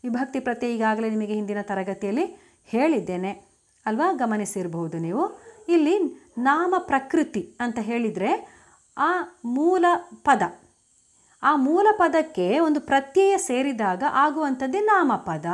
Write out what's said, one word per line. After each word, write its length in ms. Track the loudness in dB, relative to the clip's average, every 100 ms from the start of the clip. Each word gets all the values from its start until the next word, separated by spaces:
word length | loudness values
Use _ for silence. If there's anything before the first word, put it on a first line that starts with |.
ವಿಭಕ್ತಿ 360 | -4 -4 -4 -4
ಪ್ರತ್ಯಯ 360 | -4 -4 -4 -2
ಈಗಾಗಲೇ 340 | 0 0 -2
ನಿಮಗೆ 240 | -2 -2
ಹಿಂದಿನ 280 | -4 -4 -6
ತರಗತಿಯಲ್ಲಿ 920 | -4 -6 -4 -6 -4 -2 -4 -6 _ _ _
ಹೇಳಿದ್ದೇನೆ 640 | 0 2 0 -2 -4 -4 -8 _ _ _ _ -6
ಅಲ್ವಾ? 260 | -2 0
ಗಮನಿಸಿರಬಹುದು 880 | 0 -2 -2 -4 -6 -6 -6 -6 -4
ನೀವು. 440 | -4 -2 -4 -6 -20 -18 0
ಇಲ್ಲಿ 540 | 2 4 2 0 -4 -14 -2
ನಾಮ 380 | 0 2 2 0
ಪ್ರಕೃತಿ 800 | 0 -2 0 -2 0 -4 -8 -6
ಅಂತ 200 | -6 -4
ಹೇಳಿದ್ರೆ 720 | -4 -2 -2 -2 -2 -2 -4 -20 _ _ _ -2
ಆ 140 | 0 0 -4 _ -4
ಮೂಲ 400 | 0 2 4 4 2 -2
ಪದ, 280 | -6 2 2 2 -6 _ _ _ _ _ _ _ _
ಆ 120 | 2 2
ಮೂಲ 320 | 4 4 4
ಪದಕ್ಕೆ 680 | 4 2 2 -2 -2 0 2
ಒಂದು 200 | 2 0
ಪ್ರತ್ಯಯ 580 | 2 0 2 2 4 2
ಸೇರಿದಾಗ 680 | 0 -2 -2 0 -2 0 0
ಆಗುವಂಥದ್ದೇ 680 | 2 2 2 -2 -2 -2 0
ನಾಮಪದ. 680 | 4 4 4 0 -2 -6 -2